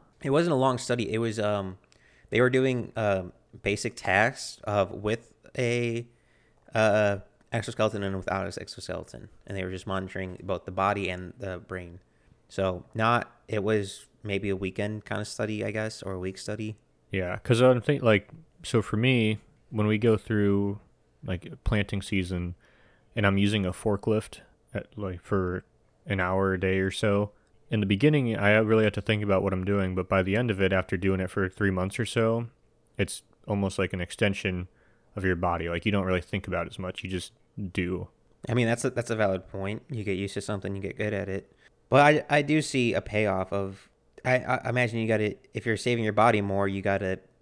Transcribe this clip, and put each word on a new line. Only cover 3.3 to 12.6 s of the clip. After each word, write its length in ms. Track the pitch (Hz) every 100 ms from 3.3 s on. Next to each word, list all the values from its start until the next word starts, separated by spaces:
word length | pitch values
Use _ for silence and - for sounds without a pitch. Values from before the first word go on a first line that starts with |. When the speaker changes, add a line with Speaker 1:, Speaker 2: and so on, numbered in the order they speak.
| - _ -
Speaker 1:
basic 340 | 101 104 110 -
tasks 640 | - 95 120 - - -
of, 280 | 107 104 95
with 420 | 104 104 117 - _ - -
a, 500 | 120 120 117 117 120 _ _ _ _ _ -
uh, 460 | 113 110 107 104 98 - _ _
exoskeleton 500 | 117 117 113 110 104
and 140 | 98 95
without 320 | - 95 95
an 60 | -
exoskeleton, 720 | - - - 87 - - - - -
and 100 | 98
they 80 |
were 60 | 92
just 160 | 92 104
monitoring 540 | 95 95 98 92 90
both 240 | 92 87 -
the 60 |
body 360 | 92 98 101 92
and 260 | 90 90 -
the 220 | 98 90
brain. 400 | - 92 87 87 _ _ _ _ _
So 360 | -